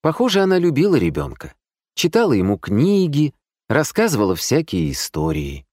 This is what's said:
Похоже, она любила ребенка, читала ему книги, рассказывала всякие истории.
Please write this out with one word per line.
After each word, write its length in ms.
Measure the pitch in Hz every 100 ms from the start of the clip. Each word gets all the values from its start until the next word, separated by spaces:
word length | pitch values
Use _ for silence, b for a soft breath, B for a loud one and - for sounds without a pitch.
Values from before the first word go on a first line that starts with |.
Похоже, 380 | 156 160 247 190
она 200 | 190 185
любила 360 | 175 139 196 160
ребенка, 580 | 85 - 71 - - _ _ _ _
читала 380 | - 175 226 226
ему 260 | 110 92 101
книги, 760 | - 101 165 202 180 143 151 - _ _ _
рассказывала 680 | 123 151 - 226 135 101 90
всякие 560 | - 143 160 95 78
истории. 720 | 67 - 78 78 78 71 71 _